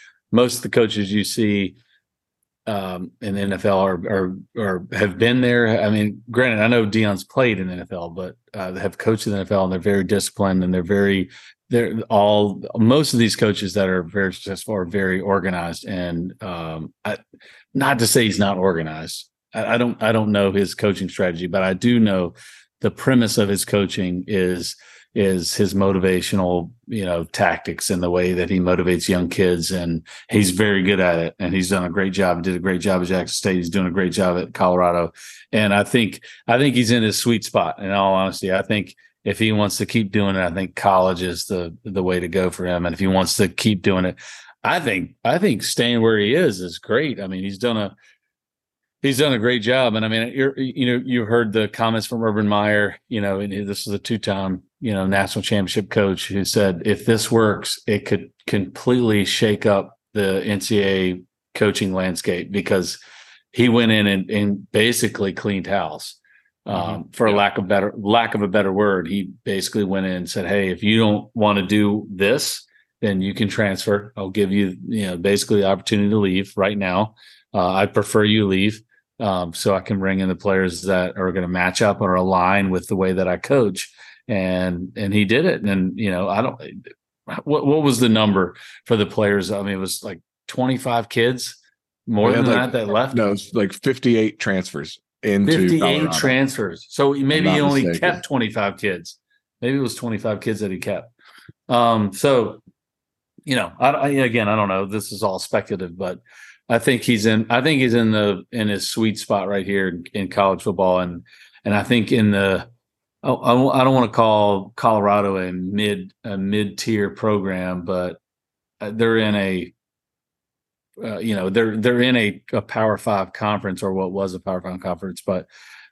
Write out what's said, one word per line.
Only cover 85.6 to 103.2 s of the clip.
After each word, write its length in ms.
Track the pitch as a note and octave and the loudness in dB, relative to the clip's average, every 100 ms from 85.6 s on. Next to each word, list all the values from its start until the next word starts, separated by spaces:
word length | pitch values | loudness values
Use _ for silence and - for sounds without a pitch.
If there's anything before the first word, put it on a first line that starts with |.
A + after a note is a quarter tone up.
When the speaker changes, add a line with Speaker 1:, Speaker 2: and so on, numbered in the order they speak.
Speaker 1:
And, 340 | G2+ F#2+ F#2 G#2 | 0 0 0 -2
you 120 | G#2 | -2
know, 180 | F2+ F#2+ | -2 0
I 140 | G2+ | 0
don't, 180 | C3 C3 D2 - - - _ _ - - D3 | -2 -4 -14 -18 -20 -20 _ _ -14 -10 -2
what, 200 | D3 C#3 | 0 2
what 160 | D#3 | 4
was 180 | C#3+ A#2 | 4 4
the 100 | B2 | 4
number 460 | A2 G#2+ F#2+ F2+ - - - - | 4 4 2 0 -4 -20 -10 -2
for 100 | A2+ | 0
the 120 | G2 | 0
players? 420 | A2+ G#2 G2+ F2+ | 0 2 2 -2
I 140 | G2+ | -4
mean, 100 | G2+ | -4
it 40 | F#2+ | -4
was, 260 | F#2 - | -6 -8
like, 160 | A2 E2+ _ _ - | -10 -14 _ _ -12
twenty-five 640 | - B2+ B2 C3 A#2 A2 | -4 -2 -2 -2 -2 -2
kids, 460 | A#2+ A#2+ B2+ - - _ _ _ _ - | 0 2 0 -8 -14 _ _ _ _ -2
more 240 | G#2 G#2+ | 2 4
Speaker 3:
We 60 | A#2 | 4
had, 100 | B2+ | 4
Speaker 1:
than 80 | |
Speaker 3:
like, 180 | A#2+ B2+ | 2 0
Speaker 1:
that, 140 | B2 G#2 | -2 0
that 80 | |
left? 220 | G#2+ C3 A#2+ | 0 0 0
Speaker 3:
no, 160 | G#2 | 0
it's, 200 | G2+ - A2+ | -2 -2 -2
like, 180 | G2 | -2
fifty-eight 640 | - C#3 B2 B2 A2+ G#2+ - | -2 -2 0 2 4 2 0
transfers 600 | G#2+ F#2+ F2+ D2 D#2 - _ _ | -2 -2 -4 -8 -12 -16 _ _
into 280 | G#2+ G2+ G2+ | 0 2 4
Speaker 1:
Fifty-eight 280 | D#3+ F#2 E3 | 4 4 4
Speaker 3:
Colorado. 380 | F2+ - D#3+ - | 2 0 0 0
Speaker 1:
transfers. 640 | C3+ C3 C3+ - G2 E2+ - | 2 2 0 -2 -6 -8 -8
So 260 | - C#3 C#3+ | 0 2 2
Speaker 3:
I'm 120 | C3+ | 2
Speaker 1:
maybe 180 | D#3 F#3 | 2 2
Speaker 3:
not 80 | D3 | 4
Speaker 1:
he 60 | |
only 220 | C#3+ C#3 - | 4 2 2
Speaker 3:
mistaken. 260 | - F3+ | 0 0
Speaker 1:
kept 140 | - - | -2 -4
twenty-five 500 | C3+ A2 A2 G2+ F#2+ | -2 -2 -2 -4 -2
kids. 400 | G#2 F2 E2+ - _ _ _ - | -4 -4 -10 -20 _ _ _ -6
Maybe 140 | B2 C#3 | -2 -2
it 40 | |
was 140 | B2 - | -2 -4
twenty-five 460 | A#2+ G#2 A2+ G#2 | -6 -4 -4 -4
kids 180 | A#2 G#2 | -4 -4
that 100 | G2+ | -4
he 80 | F#2 | -6
kept. 340 | G#2+ F2+ - _ _ - - - - | -6 -8 -10 _ _ -20 -20 -12 0
Um, 460 | A#2+ A#2 A2+ G2+ | 4 4 4 0
so, 480 | F#2+ C#3+ B2+ G2+ - _ _ _ _ _ _ | 0 2 2 0 -6 _ _ _ _ _ _